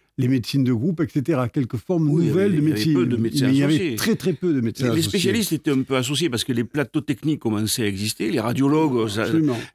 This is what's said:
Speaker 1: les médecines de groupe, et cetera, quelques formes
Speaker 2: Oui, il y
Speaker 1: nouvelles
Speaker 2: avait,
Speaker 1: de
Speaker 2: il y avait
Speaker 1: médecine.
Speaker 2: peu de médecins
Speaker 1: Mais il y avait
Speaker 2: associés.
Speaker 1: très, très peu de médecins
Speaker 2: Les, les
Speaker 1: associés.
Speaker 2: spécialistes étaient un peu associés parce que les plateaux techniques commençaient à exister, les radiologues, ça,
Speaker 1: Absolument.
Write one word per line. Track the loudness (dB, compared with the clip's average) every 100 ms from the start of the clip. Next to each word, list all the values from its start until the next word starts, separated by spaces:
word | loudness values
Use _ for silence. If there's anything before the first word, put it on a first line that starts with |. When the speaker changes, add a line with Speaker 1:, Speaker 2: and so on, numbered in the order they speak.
| _ -2
Speaker 1:
les | 0
médecines | 0 0 0
de | 2
groupe, | 0 0 -2
et | -2
cetera, | -2 0 0 0
quelques | -2 -2 -4
formes | -2 0 2
Speaker 2:
Oui, | 2
il | 2
y |
Speaker 1:
nouvelles | 2 2
Speaker 2:
avait, | 2
Speaker 1:
de |
Speaker 2:
il |
y | 2
avait |
Speaker 1:
médecine. | 2 2
Speaker 2:
peu | 2 2
de | 0
médecins | 0 0 2
Speaker 1:
Mais |
il | 4
y |
avait | 4
Speaker 2:
associés. | 2 0 -2
Speaker 1:
très, | -2 0
très | -2
peu | -2 0
de | 0
médecins | -2 -2
Speaker 2:
Les, | 0
les | 0
Speaker 1:
associés. | 0 0
Speaker 2:
spécialistes | 0 0 -2
étaient | -2 0
un | 0
peu | 0 -2
associés | 0 -2 -2
parce | -2
que | -2
les | -2
plateaux | -2 -2 -2 -4
techniques | -4 -4 -2 -2
commençaient | -2 -2 -2 0
à | -2
exister, | -2 -4 -4 -2
les | -2
radiologues, | -2 0 2 2 2 0 -2
ça, | -2
Speaker 1:
Absolument. | 0 2 0 -2 -8